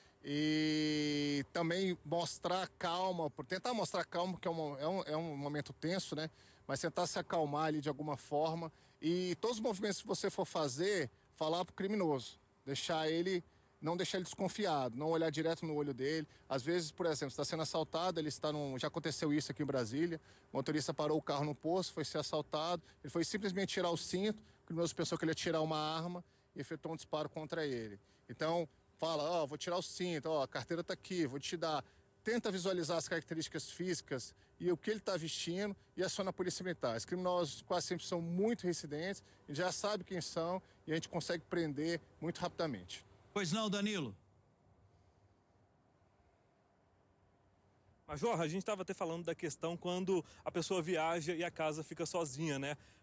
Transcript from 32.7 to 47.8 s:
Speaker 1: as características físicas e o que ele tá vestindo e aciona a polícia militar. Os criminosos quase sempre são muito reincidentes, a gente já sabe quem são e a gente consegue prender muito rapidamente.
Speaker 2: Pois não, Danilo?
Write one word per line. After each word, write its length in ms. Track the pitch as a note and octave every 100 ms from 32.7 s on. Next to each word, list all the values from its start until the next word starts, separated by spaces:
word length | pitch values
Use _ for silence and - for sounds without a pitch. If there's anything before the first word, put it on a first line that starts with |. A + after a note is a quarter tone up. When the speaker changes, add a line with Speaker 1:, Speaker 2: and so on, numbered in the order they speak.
| F3 D3+ E3+
Speaker 1:
as 100 | -
características 600 | E3 - D#3+ - D#3 -
físicas 640 | - F3+ E3 - C3 - - - -
e 120 | F3
o 60 | E3+
que 120 | -
ele 100 | G#3+
tá 160 | - F3+
vestindo 600 | D#3+ - E3+ F3+ G#3 G3 - -
e 80 |
aciona 280 | F#3 - F#3+
a 20 |
polícia 300 | - F3+ -
militar. 340 | F#3 D#3+ B2 A2+
Os 80 | -
criminosos 560 | F3+ F3+ F3+ D3+ -
quase 240 | - A#2+ -
sempre 180 | F3 -
são 120 | F3
muito 440 | E3+ F3 G#3+ A#3+
reincidentes, 600 | F3+ E3 C#3+ D3 F3+ G3 - -
a 80 | -
gente 60 | C#3+
já 140 | F3+
sabe 320 | - G#3 G#3
quem 160 | - F3+
são 400 | - E3+ E3 F#3 - - -
e 40 |
a 40 | D#3+
gente 120 | -
consegue 360 | E3+ - F3 -
prender 540 | F3+ D#3+ C#3 D#3+ E3+ - -
muito 200 | D#3+ -
rapidamente. 640 | F3 - E3 G2+ F2 - - - -
Speaker 2:
Pois 200 | G#3 F3
não, 180 | G#3+ G#3+
Danilo? 460 | G3+ G#3 G3 A#2+ F#2+ - _ _ _ _ - - _ _ _ _ _ _ _ _ _ _ _ _ _ _ _ _ _ _ _ _ _ _ _ _ _ _ _ _ _